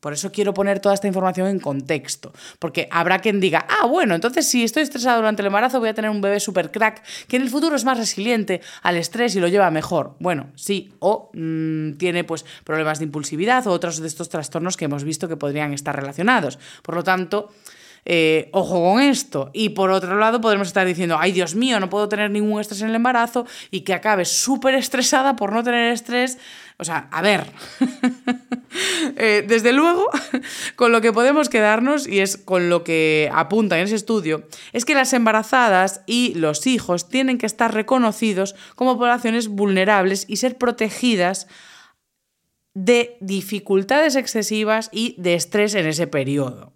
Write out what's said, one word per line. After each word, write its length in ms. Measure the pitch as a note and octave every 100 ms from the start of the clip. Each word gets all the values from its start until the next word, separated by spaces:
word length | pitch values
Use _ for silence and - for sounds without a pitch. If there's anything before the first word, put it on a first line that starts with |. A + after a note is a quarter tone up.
Por 140 | D3+
eso 180 | D3 F#3+
quiero 220 | - G3+
poner 260 | F#3+ G3 G3
toda 140 | G3+
esta 140 | G3 G3+
información 380 | F#3+ F#3 F#3 F#3+
en 140 | F#3+
contexto, 720 | D#3+ C#3 C3+ D#3 C#3+ - - - - -
porque 300 | E3+ D#3 -
habrá 280 | E3+ E3+ F#3
quien 200 | A3 G3+
diga, 280 | F#3+ D#3 -
"Ah, 160 | G#4 D4+
bueno, 280 | D#4 C#4+
entonces 340 | E3+ A#3 C4 D4+
si 160 | B3
estoy 180 | A#3 C4+
estresada 340 | D4+ C#4 B3 A#3
durante 240 | A3 G#3+
el 40 | G3+
embarazo 300 | G3+ B3 B3+
voy 120 | A3+
a 40 |
tener 160 | G#3+ G#3+
un 120 | G#3
bebé 180 | G3 G3+
súper 300 | G3+ F#3 D#3
crack, 340 | A3 G#3+ G#3+ - - -
que 80 | B3+
en 60 |
el 80 | C4
futuro 260 | C4 D#4+ D4
es 80 |
más 140 | A#3 B3
resiliente 640 | A3+ - G#3+ A#3 G3 F3+ - -
al 140 | F#3+ F3
estrés 400 | E3 A3+ A#3+ F#3+
y 40 |
lo 80 | F3
lleva 220 | G3 F#3
mejor". 460 | D#3 D#3 E3+ C3+ -
Bueno, 280 | E3+ D#3+ C3+ -
sí, 380 | - G3+ - _
o, 300 | F3 A3 -
mm, 640 | - D#3+ D#3+ D#3+ D#3 D#3 D3
tiene, 260 | F3+ F3
pues, 220 | F3 E3 - -
problemas 340 | - D#3 D#3 D3+
de 60 |
impulsividad 640 | D#3 D3 C#3+ D3+ G3+ B3+ B3
o 60 |
otros 280 | F3 F3 D#3
de 80 | D#3+
estos 220 | - E3
trastornos 480 | E3+ D3 E3+ F3 F3+
que 80 | D#3
hemos 180 | C#3+
visto 240 | C#3+ D3+ F3+
que 80 | D#3
podrían 380 | C#3+ C#3+ D3+
estar 200 | C#3 C#3+
relacionados. 640 | C#3+ C#3 C#3 F#3+ B3+ D3 B2 - -
Por 120 | -
lo 100 | E3
tanto, 460 | F3 F#3 F#3 G#3 G#3 - - - - - -
eh, 420 | E3+ D#3+ D#3+ -
ojo 300 | G3 D#3+ F3+
con 200 | F3 G#3
esto. 480 | C#4+ C4 - C#3+ C3+
Y 180 | - G#3+
por 200 | F3 F#3+
otro 280 | F#3+ F#3 G3
lado 220 | A3 A#3
podremos 280 | A3+ G3+ G3
estar 180 | G3 F#3
diciendo, 320 | F3 F3+ D#3+
"Ay, 120 | F3
Dios 220 | F#3 F3
mío, 240 | F3 C4 A3+
no 120 | F#3
puedo 180 | G3+ G#3
tener 220 | G3+ G#3
ningún 280 | G#3 G#3 G#3+
estrés 220 | G#3 G3
en 80 | A3
el 60 |
embarazo", 500 | A3+ A#3+ B3 A#3 B3 A#3+ - -
y 120 | F#3+
que 100 | -
acabe 320 | F3+ A3 G#3
súper 500 | E3+ - - C4+ C4
estresada 640 | C4 B3+ B3 B3 C#4+ C4+ B3+
por 160 | G3+
no 100 | A3
tener 300 | A#3+ A#3+ A#3
estrés. 460 | A#3 A#3 B3 B3+ B3+ - - - _
O 60 |
sea, 240 | - D#3+ -
a 80 | E3
ver. 240 | F#3 G3+ - - - -
<laughs> 120 | C4 - B3 B3 - B3 - B3 - F4 F#4+ F4+ D#4 -
Eh, 280 | A3 G#3 G3+
desde 260 | A#3 A3+
luego, 360 | C4 D#4+ F4 G4+ C#4 - B3
<laughs> 340 | - - - -
con 160 | A#3+
lo 80 | A#3
que 120 | A3+
podemos 360 | A3 B3 D4 D4
quedarnos, 580 | B3 G#3+ A3 B3+ D4 C#4
y 140 | G3
es 160 | F#3+ G3
con 320 | - F#3 F3
lo 140 | F3
que 440 | E3+ E3 D#3 D#3 D3+
apunta 420 | D3 E3 G#3+ G#3+ E3
en 80 |
ese 120 | F#3+ G#3+
estudio, 500 | G#3 A3+ D#3+ D#3 D#3 - -
es 120 | -
que 100 | A#3+
las 180 | D4 C4
embarazadas 920 | B3+ A3+ A3 A3 C4+ A#3+ F#3 F#3+ F#3+ -
y 280 | A#3+ B3
los 320 | E3+ D#3+ D3 C4
hijos 400 | B3 - F3 -
tienen 280 | B3+ C4 B3
que 100 | A3
estar 280 | - A3+
reconocidos 800 | G#3+ G#3 C4 A#3 G#3 A3+ F#3+ G3 - - -
como 200 | B3+ A#3+
poblaciones 520 | A#3+ A#3+ A#3+ A3+ A3
vulnerables 760 | G3+ G3+ F#3+ F#3+ G#3 F#3 F#3+ -
y 80 | G#3
ser 200 | B3+ B3+
protegidas 920 | A#3+ A#3+ A3 - B3 G#3+ F3 F#3+ - - - - - _ _ _ _ _ _ _ _
de 420 | G3 F#3 A#3+ A#3+ -
dificultades 920 | F#3+ G3 F#3+ G#3 G3+ G3 G3 C#4 D#4
excesivas 760 | C4+ B3 A3+ G#3+ G#3+ G#3+ A3 A3
y 240 | G3 A3+ -
de 160 | F3+
estrés 400 | E3+ E3 G#3 G#3
en 120 | G3+ D#3+
ese 180 | D#3 E3
periodo. 640 | D3+ C3+ C#3+ C3 - -